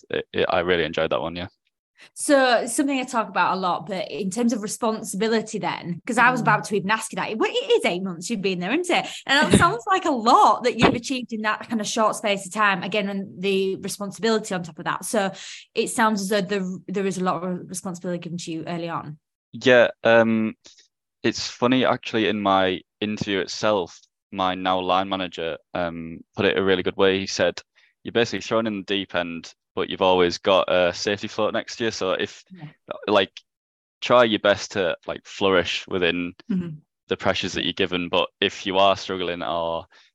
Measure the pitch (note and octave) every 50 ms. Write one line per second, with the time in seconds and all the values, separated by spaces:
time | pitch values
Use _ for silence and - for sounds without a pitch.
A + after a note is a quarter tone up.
0 | - - - D2+ - _ - F#2+ F#2 - - F2+ E2+ F2+ F2+ E2+ D#2 D2+ E2 D#2+
1 | D#2+ D#2 D2+ A#1+ C#2 E2 E2+ F2 F2+ F#2+ _ _ _ _ _ _ _ _ _ _
2 | - - - - - - D4 C4+ C4 B3+ A#3+ G3+ - A#3+ - - C#4 C#4 C#4 C4
3 | C4 C4 B3+ A3+ G#3 F#3+ F#3+ F#3+ F3 - F3+ F#3+ F#3+ F3+ E3 - D#3+ G#3 F#3+ F3+
4 | - - - D3 G3+ F#3+ - A#3 A#3+ A#3 B3+ G#3 G#3 G#3 - - B3 A3 A3 G#3
5 | A3 - - F#3 A3 A3 A#3 A3 G#3+ - - G3 F3+ D#3+ C3+ - - E3+ F3 E3
6 | - - A3+ A#3 A#3 B3+ B3+ A#3 - A3+ G#3+ G3+ G3+ - G#3 G3 - G3 G#3+ A3+
7 | - - - - D3 G#2 G#3+ A3 F4+ A4 - B4 C5+ C#5+ A#4+ G#4+ - A3 F3 F3+
8 | F#3+ F#3+ F3 D#3+ F#3 - A#3 G3 F3+ G3 F#3 F3 F3 F#3+ B3 E4+ F4 F4 D4+ F#3+
9 | - - - - - - C4+ D4 D#4 D#4 - - F4+ E4+ G#4 A#4 - G#4 F#4+ F#4
10 | - E4+ C#4 A#3+ G#3+ A#3 C#4 G#4 G4 A#3+ G#3 - A3 A#3+ - A3+ B3+ - A#3 A#3+
11 | - - C4 B3+ A#3+ - A3+ G#3+ G#3+ G#3+ - - - - A#3 G#3+ G#3 - - A#3+
12 | A3 G#3 G3+ - - G#3 G3+ F#3+ - F3+ - A3 G#3+ G3+ F#3+ F3+ - G3 G#3 G#3+
13 | G3 G3+ G3+ G3 G3 G3+ - F3+ F3+ G3 G3 F#3+ G3 F#3+ F#3+ - F#3+ F#3+ - -
14 | G3+ G3 G3 - F#3 A3+ A3 G#3+ G#3+ - F#3+ F3+ F3 D#3+ D#3 - E3+ E3 - -
15 | - - - G#3+ G3 F#3+ F#3+ - - - - - - _ - A3 A#3 - - B3
16 | A3+ A3 A3 G3 G3 F#3+ G#3+ G#3 G3 - G#3 G3+ F#3 F#3 F#3+ - - - F#3 G#3
17 | G3 G3 F3+ F#3 F#3 F#3 E3 E3 F3 F#3 F3+ F3+ - - F#3 F3 - G3 F3 F3
18 | - F3+ F3 F3 F3 E3 E3 F3 - F3 D#3+ D#3+ D#3 - F3 E3+ E3+ E3 E3 -
19 | - D3+ D3+ - _ _ _ _ _ _ - A#2 - C3 B2+ A#2+ A2 - - _
20 | - A#2 A#2 A#2 A2+ A2+ A2+ A2 A2 A2 - _ - - - _ _ _ _ _
21 | _ _ _ _ - A#2+ - - - - - - B2 A#2+ C3 C3 A#2 D2 A#2+ A#2+
22 | - - - A2+ A2 A#2 A2 G#2 G2+ G2 F#2+ F#2+ F#2+ F#2 F#2 - - _ _ -
23 | G#2+ G#2+ G#2+ G2+ - G#2+ G2+ F#2 D#2 - - - A2+ G#2+ G#2+ G2 E2+ E2 - -
24 | _ _ _ _ _ - G#2 G2 F#2 F#2 F2+ F#2 F#2 F#2 F#2 F#2 F#2 F#2 F2+ F#2
25 | G2 G2 G2 F#2+ F#2 F2 - F2+ E2 E2 D2 - _ _ - F2+ F2 E2+ E2 E2
26 | E2 E2 E2 D#2 - _ - - G2+ F#2 - - G2 F#2+ F#2 F2+ F2+ F#2 - G2
27 | G2 F#2+ F#2 G2 G2 - - - F#2+ E2+ E2+ - - _ _ _ _ _ _ _
28 | - - - A2+ A#2 - G#2+ F#2+ - - A#2 A2 A2+ A2+ G#2 G2 F#2 - G2 G2
29 | F#2 - - F2 F2 E2+ E2+ D#2+ D2 - - _ _ _ - - F2 - E2 E2
30 | G2 F#2 F#2 F2+ F2 F2 E2+ - - G#2 F#2+ F2+ - - F2 F2+ F2+ E2+ F2+ -
31 | - G#2+ G2+ F#2+ - G#2+ - - G#2+ F#2 - A2 - - - - A#2 A2+ - -
32 | F#2+ F#2 F2+ - G2 - - - - - F#3+ F3 D3+ D3 - _ _ - - -
33 | - G3 G#3 G3+ G3 - - - - _ _ _ _ _ _ _ _ _ _ -
34 | - - B2 B2 B2 A2+ G#2+ G2 - G#2 G2 - - - - G#2 F#2 E2 - -
35 | - - D#2+ - - - - - G2+ F#2+ F#2+ F2+ E2 - - - - - F#2 F#2
36 | F2 E2 E2+ F2 F2 F2 - - - - G3+ F3+ F3 E3+ D#3 D3+ _ _ _ _
37 | _ - - - - G2+ F#2 - - F2+ - E2 - E2+ F2 - F#2+ E2+ F2+ F2
38 | F2 E2+ - F2+ - - _ - - F#2 - - - G2 F#2 F#2+ G2 G2 F#2+ -
39 | - - F#2+ F#2 F2+ E2+ F2 E2+ E2 - E2 E2+ E2 E2 E2 E2 D#2+ _ _ _
40 | _ _